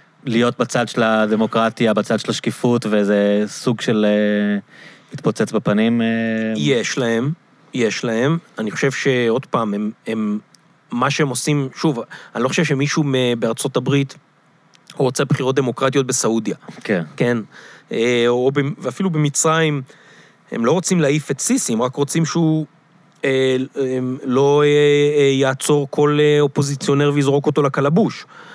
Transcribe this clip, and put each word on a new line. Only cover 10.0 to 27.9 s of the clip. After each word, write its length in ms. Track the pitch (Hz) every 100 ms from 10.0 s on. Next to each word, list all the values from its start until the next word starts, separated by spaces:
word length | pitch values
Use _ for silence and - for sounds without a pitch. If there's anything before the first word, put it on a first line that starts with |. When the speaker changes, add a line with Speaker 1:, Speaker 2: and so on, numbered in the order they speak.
| -
Speaker 2:
הם, 320 | 113 107 104 - _ _ _ _
מה 180 | 120 131
שהם 180 | 143 147
עושים, 400 | 123 - 147 131
שוב, 260 | - 165 120 113 - -
אני 80 | -
לא 60 | 120
חושב 160 | 185
שמישהו 400 | 156 139 143 165
מ-, 360 | 143 131 123 120
בארצות 360 | 117 113 135 131
הברית 380 | 127 143 139 - _ _ _ _ _ _ -
רוצה 300 | - 131 123
בחירות 300 | 139 151 131
דמוקרטיות 520 | 135 131 117 135 135 127
בסעודיה. 500 | 120 117 113 107 85 - -
Speaker 1:
כן. 180 | - 98 78 -
Speaker 2:
כן. 220 | 120 120 104 - - - _
אה, 320 | 117 117 123 120
או 220 | 123 127
במ-, 220 | 135 139 175
ואפילו 320 | 127 120 190
במצרים, 720 | 156 147 139 165 160 160 143 127 - - - - _ _
הם 120 | 120
לא 80 | 117
רוצים 280 | 170 170 180
להעיף 300 | 147 151 -
את 100 | 139
סיסי, 320 | - 262 -
הם 100 | 110
רק 140 | 127 131
רוצים 280 | 143 170
שהוא, 420 | 165 170 160 156 151 _ _ _ _ _
אה, 320 | 139 131 131 131 131 -
אה, 220 | 131 131 127 131
לא, 380 | - 127 139 143
אה, 60 | 147 147 147 147 147 147
אה, 120 | 139
יעצור 540 | 135 135 131 - 147 139
כל, 280 | - 147 147
אה, 200 | 151 147
אופוזיציונר 720 | 147 - 139 139 - 139 147
ויזרוק 320 | 147 139 139 143
אותו 160 | 156
לקלבוש. 640 | 143 139 139